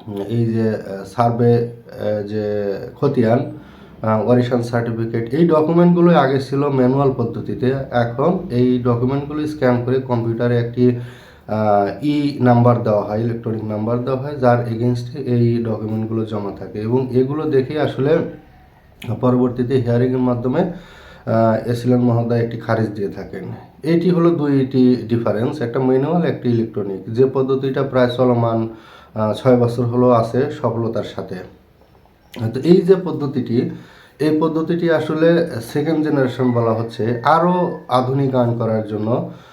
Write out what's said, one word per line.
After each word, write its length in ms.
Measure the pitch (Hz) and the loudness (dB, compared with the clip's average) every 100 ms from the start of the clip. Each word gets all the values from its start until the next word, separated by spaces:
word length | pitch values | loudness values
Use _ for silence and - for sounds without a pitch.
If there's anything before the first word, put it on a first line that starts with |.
| 110 | -12
উম, 140 | 101 101 | -8 -4
এই 180 | 117 117 | -2 -2
যে, 240 | 113 110 | 0 -2
আহ, 340 | 104 98 98 | -4 -8 -12
সার্ভে, 520 | 95 - 120 117 120 117 | -10 -2 0 2 4 4
আহ, 720 | 117 - - - 104 107 104 | 0 -8 -18 -8 -4 -4 -4
যে 480 | 107 104 104 101 95 - - | -4 -4 -4 -4 -6 -8 -2
খতিয়ান, 560 | 139 131 113 120 - - - - - - | -2 2 2 2 -2 -10 -18 -20 -20 -8
আহ, 240 | 110 110 104 | -2 0 2
ওয়ারিশান 360 | 123 120 123 | 2 2 0
সার্টিফিকেট, 720 | 117 120 117 113 113 117 117 | -2 -4 -2 -4 -4 -4 -4
এই 140 | 139 170 | 2 4
ডকুমেন্টগুলো 680 | 156 156 170 175 175 175 160 | 4 4 4 4 6 6 6
আগে 260 | 135 135 | 4 2
ছিল 280 | - 139 143 | -2 -2 0
ম্যানুয়াল 440 | 135 127 135 139 120 | 2 2 4 2 0
পদ্ধতিতে। 560 | 117 - 101 101 120 135 - | -4 -4 -8 -2 -2 -2 -2
এখন 480 | 127 117 120 156 185 - | -2 0 0 0 0 -2
এই 300 | 123 127 123 | 0 2 2
ডকুমেন্টগুলো 680 | 120 117 123 139 143 151 151 | 2 0 0 -2 -4 -6 -6
স্ক্যান 380 | - 127 120 117 | -2 0 0 0
করে 140 | 131 | -2
কম্পিউটারে 580 | 127 120 113 113 120 120 | 0 -2 -2 -2 0 0
একটি, 420 | 117 123 123 120 - - - - - | -2 2 2 2 -6 -16 -20 -20 -6
আহ, 580 | 107 107 101 101 98 147 | -2 2 4 2 -2 -2
ই 320 | 147 143 120 | 0 0 2
নাম্বার 420 | 123 120 120 117 | 4 6 6 4
দেওয়া 180 | 110 104 | 2 0
হয়, 180 | 101 107 | 0 -2
ইলেকট্রনিক 440 | 120 117 117 110 | -2 -4 -6 -6
নাম্বার 420 | 107 107 107 120 131 | -4 -4 -2 -2 -2
দেওয়া 140 | 131 | -4
হয়, 160 | 143 147 | -4 0
যার 180 | 123 120 | 4 4
against-এ 640 | 117 113 123 120 120 151 | 0 -2 -2 -2 -6 -8
এই 440 | 127 120 120 117 | -2 2 2 0
ডকুমেন্টগুলো 640 | 113 104 110 110 110 113 107 | -2 -4 -4 -4 -4 -4 -4
জমা 260 | 104 101 92 | -6 -8 -10
থাকে 200 | 95 107 | -10 -8
এবং 280 | 110 127 123 | -2 0 0
এগুলো 340 | 123 131 147 156 | 0 0 -2 0
দেখে 340 | 135 127 151 | 0 0 -2
আসলে 380 | 135 - 139 165 - - - - - _ _ - - 110 | -4 -2 0 0 -2 -10 -20 -20 -20 _ _ -16 -8 -2
পরবর্তীতে 520 | 123 127 123 120 120 | 0 2 0 0 -2
হিয়ারিংয়ের 440 | 135 120 117 127 127 | 0 0 0 0 0
মাধ্যমে, 420 | 127 120 127 143 | 0 -2 -2 0
আহ, 1080 | 180 - - - - - - 113 113 110 113 | -2 -4 -16 -20 -20 -14 -2 2 2 2 -2
এসিলেন 300 | 117 123 123 | -4 2 2
মহোদয় 400 | 123 117 117 117 | 4 2 2 0
একটি 180 | 113 117 | -2 -4
খারিজ 320 | - 113 104 | -4 -2 -2
দিয়ে 200 | 104 98 | -4 -8
থাকেন। 340 | 98 92 98 117 117 - - | -8 -12 -12 -12 -14 -16 -10
এটি 260 | 147 170 185 | 0 2 2
হলো 200 | 170 170 | 4 4
দুইটি 680 | 143 147 135 127 131 127 123 | 2 2 2 2 4 4 4
ডিফারেন্স, 680 | 110 117 113 104 131 - | 0 -2 0 0 -2 -2
একটা 180 | 117 135 | -4 -2
ম্যানুয়াল, 440 | 131 131 147 175 | 2 2 2 0
একটি 260 | 156 - 123 | 0 -2 0
ইলেকট্রনিক, 640 | 113 110 - 98 95 - | 0 0 -4 -6 -8 -6
যে 160 | 113 131 | 2 2
পদ্ধতিটা 500 | 135 131 135 135 135 | 2 0 0 -2 -2
প্রায় 260 | 127 127 123 - | -2 2 0 2
চলমান, 500 | 127 120 117 113 113 - - - - 110 | 2 2 0 0 -4 -8 -20 -20 -14 -4
আহ, 180 | 107 | -2
ছয় 240 | 104 131 123 | 0 4 4
বছর 260 | 117 117 | 4 0
হলো 260 | 117 123 123 | -2 2 4
আছে 420 | 117 - 123 147 | 4 2 -2 -2
সফলতার 520 | - 117 117 113 113 | -2 -4 -2 -4 -4
সাথে। 320 | 101 - 95 92 92 - _ _ _ _ _ _ _ - 113 | -8 -10 -10 -12 -14 -20 _ _ _ _ _ _ _ -8 -6
তো 60 | 123 | -2
এই 180 | 160 185 | 4 6
যে 140 | 180 180 | 6 2
পদ্ধতিটি, 680 | 170 147 139 131 - 117 175 - - - - - | 2 -4 -4 -4 -2 -2 -2 -6 -16 -20 -20 -4
এই 180 | 151 156 | 0 2
পদ্ধতিটি 520 | 160 156 160 170 170 | 0 0 -2 0 2
আসলে 560 | 156 - 156 165 170 - 117 | 0 0 0 4 4 0 -6
সেকেন্ড 420 | - 147 151 156 | -6 -4 0 0
জেনারেশন 480 | 151 143 127 120 127 | 0 0 0 0 0
বলা 220 | 120 113 | 2 0
হচ্ছে, 480 | 113 117 - 110 120 | 0 -4 -4 -4 -2
আরও 560 | 143 165 175 180 170 - - | 2 2 2 2 -2 -4 -2
আধুনিকায়ন 680 | 127 123 135 135 127 117 117 | 0 0 0 0 2 0 0
করার 300 | 110 110 104 | -2 -2 -2
জন্য। 440 | 104 107 135 175 - - | -4 -2 -2 -4 -12 -20